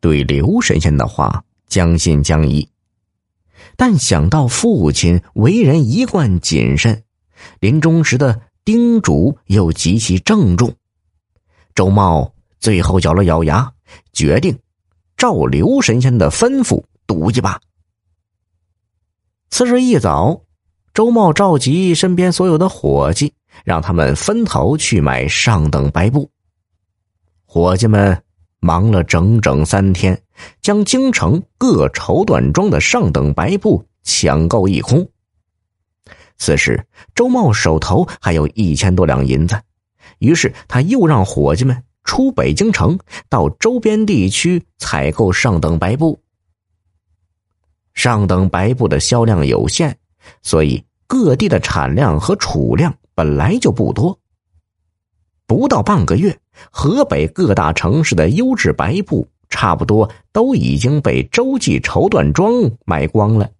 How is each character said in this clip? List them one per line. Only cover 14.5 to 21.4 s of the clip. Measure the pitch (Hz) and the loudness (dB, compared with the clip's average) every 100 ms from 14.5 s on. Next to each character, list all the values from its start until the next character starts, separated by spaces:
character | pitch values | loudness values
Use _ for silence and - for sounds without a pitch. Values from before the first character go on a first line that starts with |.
| 139 _ _ _ _ _ - | -4 _ _ _ _ _ -2
照 | 247 147 | -2 0
刘 | 67 71 107 269 | 0 0 2 0
神 | - 120 | 0 0
仙 | 127 123 | 2 2
的 | 76 | 0
吩 | - 240 269 | 2 0 0
咐 | 240 - - _ _ | 0 -2 -4 _ _
赌 | 90 82 | -2 0
一 | 123 | 0
把。 | - - _ _ _ _ _ _ _ _ _ _ _ _ _ _ _ _ _ _ _ | -2 -6 _ _ _ _ _ _ _ _ _ _ _ _ _ _ _ _ _ _ _
次 | - | -2
日 | 247 247 | 0 2
一 | 254 196 | 2 2
早， | 104 73 98 180 _ _ _ _ _ | 0 0 0 -2 _ _ _ _ _
周 | - 226 | 0 2
茂 | 233 196 | 4 2
召 | 151 | 2